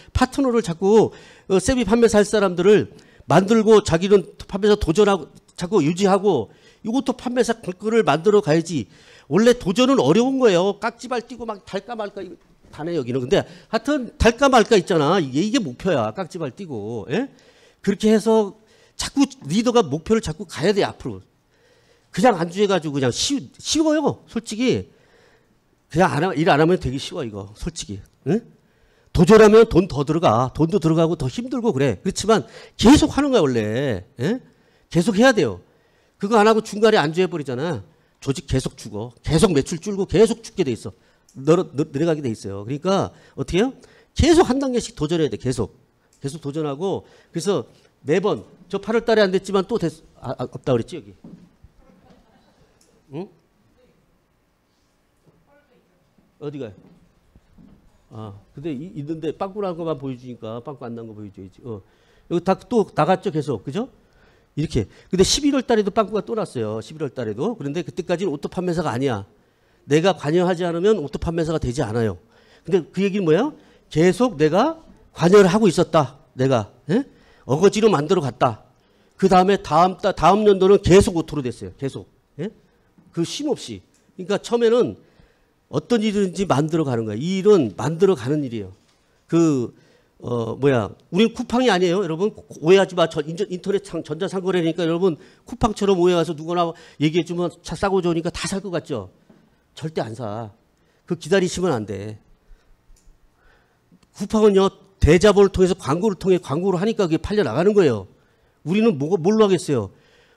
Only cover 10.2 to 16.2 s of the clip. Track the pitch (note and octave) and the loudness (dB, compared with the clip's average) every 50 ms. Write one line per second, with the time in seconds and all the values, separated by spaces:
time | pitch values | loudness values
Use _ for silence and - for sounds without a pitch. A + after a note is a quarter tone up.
10.2 | A#3+ C4+ C4+ C4+ B3 A3+ F#3 E3 F3+ G3+ G3 G3+ - A#3 A#3 - - A#3 B3+ A#3+ | 2 0 0 2 2 4 4 4 2 0 -2 -4 -6 -10 -8 -10 -10 -8 -8 -8
11.2 | G#3+ - B3+ A3 A#3+ A3+ G#3+ F#3+ - - - G3 G3 - A#3+ A3 G#3 G3 G3+ G3+ | -8 -10 -14 -14 -12 -12 -12 -14 -12 -12 -12 -12 -10 -10 -10 -10 -10 -10 -12 -14
12.2 | F#3+ F#3 - - _ _ _ _ _ _ - - D3+ E3+ F3 D#3+ B2+ A#2 A#2+ C3+ | -16 -16 -18 -20 _ _ _ _ _ _ -16 -12 -8 -6 -6 -6 -4 -4 -4 -6
13.2 | B2 C3 G3 E3+ B2+ - - - - _ - A3 - - D4 D4+ A#3+ G#3 - - | -2 0 0 0 0 -2 -10 -20 -10 _ -8 -6 -2 -2 -4 -4 -4 -6 -2 0
14.2 | - A3 A#3 A#3 C#4+ C#4 C4 A#3+ G3+ - A#3 G3+ E3 - F#3+ D#3+ C#3+ C#3+ F3+ G3+ | 2 2 2 2 2 4 4 4 4 4 2 2 2 2 0 2 2 2 2 0
15.2 | D#3+ C3+ B2 C#3+ F#3 G#3+ G#3+ C#4 G#3 C#3 A#2+ - - F#3+ F3 C3 A2 G#2+ A2+ - | 0 -2 -2 -2 -2 0 0 -2 -2 -4 -8 -6 -4 -2 0 0 -2 -2 -4 -8